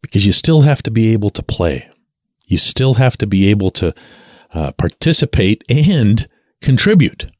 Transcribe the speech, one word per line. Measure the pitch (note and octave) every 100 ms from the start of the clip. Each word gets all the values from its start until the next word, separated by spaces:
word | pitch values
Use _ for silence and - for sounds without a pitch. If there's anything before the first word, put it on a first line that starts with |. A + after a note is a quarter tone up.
Because | - G2 G2+
you |
still | F3+ - D#3+
have | C#3+ C#3
to | -
be | A2+ A2
able | A2 G#2
to | -
play. | - - F2 C2 - _ _ _ _ _ _
You | F#2
still | - - C3 A#2+
have | C3 -
to | G#2
be | G2 G2
able | G#2 F#2+
to, | - F2 - - - - - _
uh, | D#2+ D2+
participate | - - - D#3+ E3 - - G2 A2 -
and | C3+ D#3 F3 G#2+ A2+ - _ _ _
contribute. | - B2+ G3+ G#3+ B2+ - - _